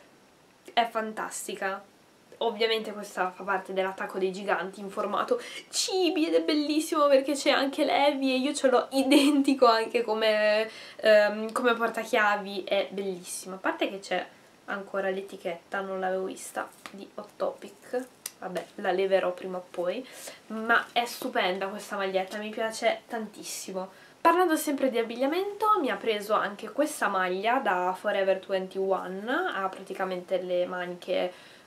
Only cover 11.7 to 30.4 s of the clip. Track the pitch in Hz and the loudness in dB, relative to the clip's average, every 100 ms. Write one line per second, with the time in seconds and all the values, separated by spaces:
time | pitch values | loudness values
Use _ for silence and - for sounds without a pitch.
11.7 | 233 226 226 220 233 208 202 196 202 - | 2 2 -2 0 2 4 2 -2 -8 -2
12.7 | 202 185 190 196 180 180 - 185 185 202 | -2 0 -4 -6 -6 -10 -12 -10 -6 -4
13.7 | 220 - 196 196 180 - - - - - | -2 -4 -6 -4 -4 -4 -14 -20 -20 -10
14.7 | 196 190 196 196 190 196 190 190 170 - | -8 -6 -4 -2 -4 -6 -10 -8 -8 -8
15.7 | 202 196 190 185 190 190 - - - - | -8 -6 -4 -2 -2 -4 -8 -10 -8 -10
16.7 | - - 190 - - 208 - - - 202 | -12 -18 -16 -16 -14 -16 -6 -4 -4 -14
17.7 | - - 247 254 - - - 190 180 - | -20 -8 -8 -8 -12 -16 -12 -8 -8 -8
18.7 | - 202 180 196 190 180 180 190 180 - | -6 -2 0 2 2 2 -2 -6 -8 -8
19.7 | - 175 208 262 - - - - 220 220 | -4 -4 -4 -8 -14 -16 -18 -12 -8 2
20.7 | 233 - - 240 - 254 233 196 190 196 | 2 2 -2 -2 -4 -4 0 0 0 -4
21.7 | 208 - 202 190 185 185 214 214 214 220 | -6 -8 -4 -2 -2 -2 -6 -8 -4 -4
22.7 | 220 233 220 - 240 208 - 175 - - | 0 0 0 -4 -8 -8 -12 -12 -12 -8
23.7 | 185 185 - - - 330 349 370 311 302 | -8 -8 -12 -20 2 4 4 4 2 0
24.7 | 277 269 233 226 233 269 339 403 - 427 | 0 0 0 -2 -2 -2 0 -4 -2 2
25.7 | 403 269 196 226 208 202 208 185 202 214 | 2 2 -2 -2 -2 0 0 0 -6 -6
26.7 | - 302 - 208 190 185 185 208 254 214 | -2 -2 0 0 0 0 0 2 2 2
27.7 | 180 180 185 214 202 190 190 - 190 190 | 2 0 -2 -2 2 2 2 0 -4 -2
28.7 | 190 190 185 180 190 214 285 370 190 190 | -2 0 0 -2 -8 -2 -2 -2 -2 -4
29.7 | 185 190 190 185 185 180 180 | -6 -10 -4 -4 -4 -2 -2